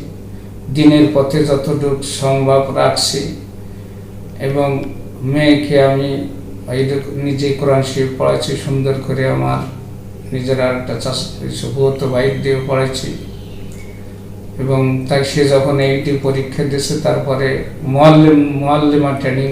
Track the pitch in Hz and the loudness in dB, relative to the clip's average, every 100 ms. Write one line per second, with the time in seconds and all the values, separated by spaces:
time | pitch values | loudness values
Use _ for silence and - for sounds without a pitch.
0 | - - - - - - - 135 151 151 | -10 -14 -14 -14 -14 -14 -4 4 6 8
1 | 143 139 - 151 139 139 - 139 139 131 | 6 4 2 2 2 0 0 -2 0 -2
2 | - - 135 135 135 135 135 139 135 135 | -4 -2 0 2 4 4 2 2 2 2
3 | - - - - - - - - - - | 0 -2 -4 -8 -12 -14 -12 -12 -14 -14
4 | - - - - 135 143 139 135 - - | -14 -14 -12 -6 -4 0 0 0 -4 -10
5 | - - 131 147 147 143 - 143 139 135 | -12 -8 -2 2 6 4 4 4 4 4
6 | 139 135 - - - - - 127 135 139 | 0 -2 -6 -8 -12 -12 -6 -2 0 -2
7 | 139 139 143 135 143 135 139 135 131 135 | -4 -4 -2 -2 -2 0 2 2 2 -2
8 | 131 131 139 135 - 139 - 135 135 135 | -2 0 0 0 -2 -4 -2 0 0 -2
9 | - 131 131 131 131 131 - - - - | -2 -2 0 0 0 -2 -4 -10 -12 -14
10 | - - - 131 127 131 127 127 127 123 | -14 -14 -8 -6 -2 0 0 -2 -4 -6
11 | 131 123 - - 131 123 123 127 135 135 | -4 -6 -6 -8 -8 -6 -6 0 0 0
12 | 131 127 135 135 135 131 135 131 131 - | -2 0 0 0 -2 -2 0 0 0 -2
13 | - - - - - - - - - - | -6 -8 -10 -12 -12 -12 -12 -12 -12 -12
14 | - - - - - - 131 135 131 131 | -14 -14 -14 -14 -12 -6 0 2 2 0
15 | - 139 135 151 139 139 143 135 135 135 | 0 0 0 2 4 4 4 2 2 0
16 | 143 135 139 131 - - 135 139 - 156 | 0 0 0 0 -2 -2 -2 -2 -2 -2
17 | 151 135 131 131 135 135 - - 131 139 | 0 0 0 0 0 -2 -4 -6 -2 6
18 | 156 156 156 147 143 139 139 147 147 143 | 8 10 8 8 4 0 0 2 4 4
19 | 139 127 135 131 139 | 2 0 -2 0 0